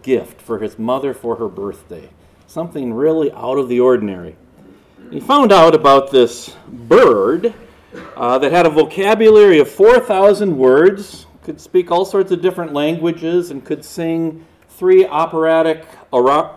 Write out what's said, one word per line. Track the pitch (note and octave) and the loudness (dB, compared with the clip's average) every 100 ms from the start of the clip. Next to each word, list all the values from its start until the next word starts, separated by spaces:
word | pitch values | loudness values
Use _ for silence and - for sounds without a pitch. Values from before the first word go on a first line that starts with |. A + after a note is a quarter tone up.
gift | C3 A#2+ - - | -4 -4 -4 -16
for | - G#2+ | -12 -10
his | G#2+ - | -8 -8
mother | A2+ C3 C#3 | -6 -4 -6
for | B2 A#2 A2+ | -8 -8 -8
her | G#2+ | -8
birthday, | F2+ G3+ - _ - - _ _ _ _ | -8 -12 -12 _ -20 -20 _ _ _ _
something | D#3+ E3+ D#3 B2 | -14 -12 -10 -10
really | A2+ D3+ D#3+ C#3 | -4 -2 -2 -4
out | - A#2+ C3+ | -6 -8 -6
of | B2 | -4
the | B2 | 0
ordinary. | B2+ A#2+ G#2 F#2 E2+ - _ _ _ _ _ _ - | 2 0 -2 -10 -16 -20 _ _ _ _ _ _ -18
He | C#3+ | -12
found | - C#4+ A#3+ | -2 0 4
out | F3+ E3 | 6 6
about | D#3 C#3 C#3 C3+ | 4 4 2 2
this | C3 A#2 - - - - | 2 2 -2 -18 -20 -20
bird, | A#2+ A#2 G3 G3 G#2 G2+ E3+ A3+ - - _ _ - - - | -20 0 4 4 2 0 -2 -4 -8 -16 _ _ -20 -20 -8
uh, | A#2+ C3 | -4 -2
that | C#3 | 0
had | F3 E3+ | 0 2
a | |
vocabulary | D3+ D3+ F#3 G3 A3 A3 G#3+ G3+ D#3+ | 2 -2 -2 -2 2 4 6 6 4
of | G3+ | 2
four | - G#3+ B3 | 2 4 4
thousand | B3 F#3+ G3+ G3+ G3+ | 2 2 2 2 -2
words, | C#3+ B2+ C3+ F3+ G3 G3+ - - _ | 0 2 4 2 0 -8 -20 -20 _
could | - D3+ | -18 -18
speak | - F#3 E3+ | -4 -4 -2
all | F3 | -4
sorts | F#3+ G3 F#3+ | -2 -4 -2
of | E3+ | -2
different | F3+ F3 D#3+ | -4 -6 -8
languages, | C#3+ D3+ E3 E3+ D#3+ D#3+ F3 E3+ | -6 -4 -4 -6 -6 -4 -4 -6
and | C#3 | -12
could | - C#3 | -10 -12
sing | - - E3 E3 D#3+ D#3+ _ _ _ | -10 -10 -8 -6 -6 -10 _ _ _
three | _ F#3 F#3 F#3 | _ 2 4 4
operatic | D3 E3 D#3+ D#3+ D#3+ D#3+ D#3+ - - _ | -2 -4 -2 0 0 0 -4 -10 -20 _
ara-, | B2 C3 D3 E3 | -2 0 0 -2